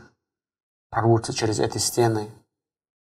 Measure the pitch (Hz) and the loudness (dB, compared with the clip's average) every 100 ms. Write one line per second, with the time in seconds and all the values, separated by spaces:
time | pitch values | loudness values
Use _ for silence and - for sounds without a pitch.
0 | - _ _ _ _ _ _ _ _ - | -12 _ _ _ _ _ _ _ _ 0
1 | 110 117 - - 110 107 113 113 - - | 4 2 0 -4 -2 0 -2 -2 -2 2
2 | 117 110 107 113 _ _ _ _ _ _ | 2 0 -6 -14 _ _ _ _ _ _
3 | _ | _